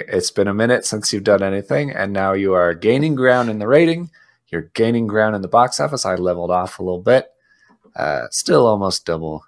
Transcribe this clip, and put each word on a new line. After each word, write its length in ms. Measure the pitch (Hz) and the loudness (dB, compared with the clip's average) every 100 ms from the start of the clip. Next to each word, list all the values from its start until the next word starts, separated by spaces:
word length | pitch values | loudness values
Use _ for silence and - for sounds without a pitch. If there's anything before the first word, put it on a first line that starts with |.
| - | -4
It's 240 | 92 - | -4 -2
been 160 | - 101 | -2 -2
a 60 | |
minute 320 | 101 117 120 - | 0 2 2 0
since 260 | 110 - | -6 -4
you've 120 | 104 | -2
done 200 | 104 98 | 2 2
anything, 480 | 98 98 - 143 143 | 2 -4 -2 -4 -4
and 220 | - 98 | -6 -4
now 200 | 98 98 | -2 0
you 200 | 98 98 | 0 2
are 200 | 92 87 | 2 2
gaining 420 | 85 104 131 156 135 | 0 0 2 0 2
ground 340 | 127 123 120 | 2 2 0
in 100 | 107 | -4
the 80 | 104 | 2
rating. 420 | 147 165 165 175 _ _ _ _ | 4 4 0 -8 _ _ _ _
You're 220 | 82 80 | -8 -6
gaining 340 | - 113 117 110 | -2 0 0 0
ground 280 | 107 107 104 | 2 0 0
in 60 | |
the 60 | 95 | 0
box 320 | 117 127 - | 2 2 0
office. 260 | 147 135 98 | -4 -4 -4
I 100 | 92 | -2
leveled 360 | 90 87 87 | -2 -2 -2
off 280 | 90 92 - | -2 -4 -6
a 40 | |
little 180 | 92 90 | -6 -4
bit. 260 | 101 127 - _ _ _ _ _ _ - | 2 2 0 _ _ _ _ _ _ -6
Uh, 320 | 73 69 58 | -4 -4 -6
still 340 | - - 156 117 | -6 2 4 4
almost 380 | 104 95 - - | 2 -2 -4 -6
double 380 | 82 80 78 | -6 -6 -10